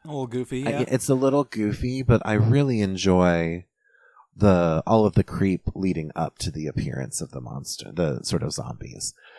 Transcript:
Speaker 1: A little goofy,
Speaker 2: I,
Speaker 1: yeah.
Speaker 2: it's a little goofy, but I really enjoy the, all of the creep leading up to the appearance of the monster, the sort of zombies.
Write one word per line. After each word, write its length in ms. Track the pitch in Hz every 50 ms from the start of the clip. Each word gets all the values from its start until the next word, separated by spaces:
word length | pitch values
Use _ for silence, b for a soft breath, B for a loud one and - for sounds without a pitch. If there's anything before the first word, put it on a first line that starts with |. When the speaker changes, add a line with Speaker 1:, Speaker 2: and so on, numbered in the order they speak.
| -
Speaker 1:
A 20 |
little 200 | 160 147 139 131
goofy, 380 | 120 113 127 120 - 135 127 139
Speaker 2:
I, 40 | 117
Speaker 1:
yeah. 160 | 143 143 123
Speaker 2:
it's 220 | - 131 120 - -
a 60 | 135
little 280 | 131 135 135 139 143 139
goofy, 580 | - - 107 107 104 - - 127 123 127 135 127
but 180 | 120 117 104 -
I 80 | - 107
really 480 | 107 107 113 131 143 143 135 120 107
enjoy 840 | 101 95 95 87 87 95 92 90 90 87 85 85 85 82 85 87 - _ _ b b b b b b b b b b b _
the, 460 | - 104 101 92 87 87 82 80 80 -
all 180 | - 110 110 107
of 100 | 98 -
the 80 | 101 -
creep 400 | - 85 85 98 98 90 82 - - -
leading 360 | - 95 92 87 82 78 73 -
up 220 | - 80 76 _ -
to 120 | - 90
the 160 | 76 80 78
appearance 520 | 73 - - - 67 64 65 65 - - -
of 100 | - -
the 100 | - 67
monster, 500 | 62 - - 139 - - - - - -
the 300 | - - 85 76 65 - -
sort 200 | - - 80 -
of 100 | 76 -
zombies. 600 | - - - - - - - - - - - - B B B B